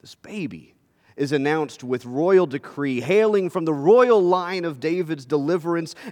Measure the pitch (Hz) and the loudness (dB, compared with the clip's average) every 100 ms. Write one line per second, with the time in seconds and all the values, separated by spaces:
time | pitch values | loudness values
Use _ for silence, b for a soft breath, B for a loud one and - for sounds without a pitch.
0 | - - - 208 139 82 - _ _ b | -20 -20 -14 -10 -10 -10 -20 _ _ b
1 | b - 139 147 143 156 147 - 123 123 | b -8 -2 0 0 0 -2 -8 -6 -6
2 | 120 131 175 190 160 135 - - 139 127 | -6 -2 2 4 2 -2 -10 -6 -4 -2
3 | 123 202 220 202 180 185 160 147 147 240 | 0 2 2 2 0 -2 -2 0 6 6
4 | 247 220 175 180 175 190 170 135 151 180 | 6 6 4 2 0 -4 -6 -4 -4 -2
5 | 160 156 127 147 143 180 165 170 160 - | -4 -8 -2 -2 0 -2 -2 -4 -6 -12
6 | 240 | -6